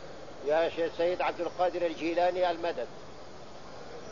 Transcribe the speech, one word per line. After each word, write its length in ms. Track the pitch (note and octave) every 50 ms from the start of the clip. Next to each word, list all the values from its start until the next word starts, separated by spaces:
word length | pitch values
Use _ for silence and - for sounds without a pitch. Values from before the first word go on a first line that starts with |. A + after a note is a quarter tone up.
| - - - - - - - - -
"يا 240 | C#3+ D3+ D#3+ E3+ D#3
شيخ 240 | - D#3+ E3 D#3+ -
سيد 260 | - E3+ F3 F3+ F3
عبد 180 | F3 - - E3+
القادر 460 | E3+ D#3 - - F3+ F3+ E3 F3 F3
الجيلاني 640 | E3 D#3 B2+ D3+ E3 E3 E3+ F3+ F3+ F3+ F#3 F3+ F3
المدد، 380 | E3+ D#3+ E3+ E3+ D3+ C3 A#2 - - - - - - - - - - - - - - - - - - - - - - - - -